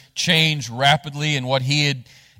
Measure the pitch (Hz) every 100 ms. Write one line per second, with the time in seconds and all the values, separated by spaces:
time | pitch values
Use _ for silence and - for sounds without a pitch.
0 | - - 180 160 160 147 113 117 139 151
1 | 151 143 151 143 127 135 127 147 143 131
2 | - - _